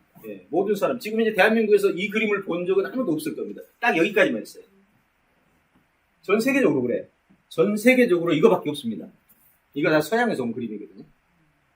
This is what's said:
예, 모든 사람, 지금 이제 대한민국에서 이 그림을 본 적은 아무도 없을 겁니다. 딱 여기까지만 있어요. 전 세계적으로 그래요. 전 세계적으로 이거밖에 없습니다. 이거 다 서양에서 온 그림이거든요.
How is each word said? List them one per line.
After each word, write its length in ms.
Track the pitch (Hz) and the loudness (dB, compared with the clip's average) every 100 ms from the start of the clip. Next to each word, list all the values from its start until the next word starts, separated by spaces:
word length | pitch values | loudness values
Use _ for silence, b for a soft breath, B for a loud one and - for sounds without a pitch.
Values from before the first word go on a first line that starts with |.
| _ - 110 | _ -20 -18
예, 180 | 98 - | -18 -4
모든 260 | 156 196 208 | -2 0 0
사람, 240 | - 123 | 0 -2
지금 220 | 214 220 | -4 -2
이제 120 | 220 | 0
대한민국에서 560 | 185 214 226 214 202 190 | 2 2 4 4 4 4
이 180 | 165 208 | 0 -4
그림을 340 | 214 214 202 | -2 0 -2
본 220 | - 175 180 | -2 -4 -2
적은 200 | 190 190 | -2 -2
아무도 260 | 254 220 | -4 -4
없을 220 | 151 151 - | -4 -6 -8
겁니다. 260 | 101 101 - _ | -10 -12 -18 _
딱 180 | 240 165 | -2 0
여기까지만 440 | 165 208 156 113 | 0 2 0 0
있어요. 200 | - - - _ _ _ _ _ _ _ _ _ _ _ _ _ _ _ | -10 -18 -20 _ _ _ _ _ _ _ _ _ _ _ _ _ _ _
전 180 | - 214 | 0 0
세계적으로 420 | 262 269 202 139 | 2 0 0 0
그래요. 240 | 120 110 - _ _ _ _ | -2 -4 -8 _ _ _ _
전 260 | - 196 208 | -2 0 2
세계적으로 580 | 233 254 240 170 170 | 4 4 4 2 0
이거밖에 360 | 147 226 226 151 | 4 4 4 0
없습니다. 380 | 143 117 104 - - _ _ _ _ _ | -8 -8 -8 -12 -20 _ _ _ _ _
이거 160 | 143 170 | -4 2
다 120 | 156 | 2
서양에서 420 | 151 226 233 156 | 2 0 0 -2
온 80 | 117 | -4
그림이거든요. 500 | 107 110 104 - 98 - _ _ _ _ _ _ | -6 -8 -10 -14 -18 -20 _ _ _ _ _ _